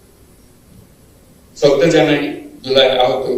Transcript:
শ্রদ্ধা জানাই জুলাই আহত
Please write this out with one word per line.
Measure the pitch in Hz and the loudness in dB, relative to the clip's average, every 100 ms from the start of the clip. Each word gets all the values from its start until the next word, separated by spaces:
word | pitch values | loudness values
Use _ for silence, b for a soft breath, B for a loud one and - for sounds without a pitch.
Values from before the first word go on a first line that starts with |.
| _ _ _ _ _ _ _ - - _ _ _ _ _ _ - | _ _ _ _ _ _ _ -20 -20 _ _ _ _ _ _ 0
শ্রদ্ধা | 143 139 165 | 0 2 2
জানাই | 156 147 147 - - - - | 2 2 -2 -4 -10 -16 -12
জুলাই | - 131 127 - | -2 2 2 2
আহত | - - - | -2 -2 -4